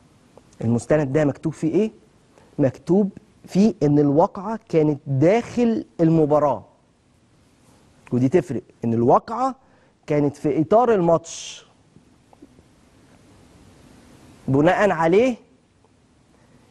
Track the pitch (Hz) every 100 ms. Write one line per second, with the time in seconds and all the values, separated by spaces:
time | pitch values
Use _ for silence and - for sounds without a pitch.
0 | _ _ _ - - - 113 117 - 151
1 | 139 147 147 - 165 - 160 175 220 -
2 | _ _ _ _ _ - 135 - - 190
3 | 196 - _ _ - 180 214 - 147 147
4 | 147 143 196 - 196 220 - 165 151 143
5 | 139 135 160 214 - 240 240 220 - -
6 | 165 160 147 147 147 107 - _ _ _
7 | _ _ _ _ _ _ _ _ _ _
8 | - 123 131 180 - 117 - _ 117 113
9 | 120 196 - 226 262 247 _ _ _ _
10 | - 147 143 - 151 143 151 214 247 208
11 | 170 160 - - - - - _ _ _
12 | _ _ _ _ - _ _ _ _ _
13 | _ _ _ _ _ _ _ _ - -
14 | - - - - - 135 160 175 202 165
15 | 165 190 254 226 _ _ _ _ _ _
16 | _ _ _ _ _ _ _